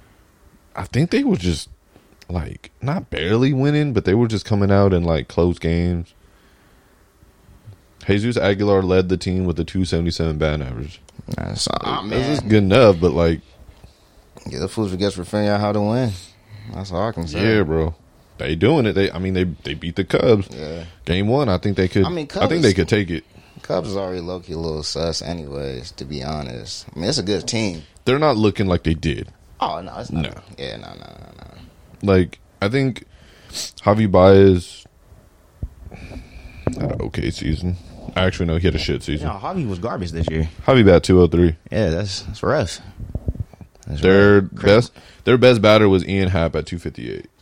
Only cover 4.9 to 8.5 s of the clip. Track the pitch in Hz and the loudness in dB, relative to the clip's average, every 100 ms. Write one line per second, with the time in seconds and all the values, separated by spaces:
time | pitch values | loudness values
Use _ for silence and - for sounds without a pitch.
4.9 | 92 85 80 - - 87 87 82 85 87 | 2 2 -2 -2 0 0 0 -2 0 0
5.9 | 87 85 _ _ _ _ _ _ _ _ | -2 -6 _ _ _ _ _ _ _ _
6.9 | _ _ _ _ _ _ - - - _ | _ _ _ _ _ _ -20 -20 -20 _
7.9 | _ - 101 113 117 98 | _ -2 0 0 0 0